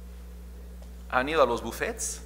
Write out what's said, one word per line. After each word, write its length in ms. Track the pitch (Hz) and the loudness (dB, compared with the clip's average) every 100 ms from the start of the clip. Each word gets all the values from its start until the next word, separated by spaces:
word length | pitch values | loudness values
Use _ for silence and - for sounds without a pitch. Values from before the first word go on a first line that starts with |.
| - - - - - - - - - - - | -12 -12 -12 -12 -12 -12 -12 -12 -12 -12 0
¿Han 180 | 123 131 | 2 4
ido 140 | 160 | 6
a 40 | 127 | 6
los 160 | 117 | 6
buffets? 580 | 110 110 156 240 - - | 0 -2 -2 -2 -4 -4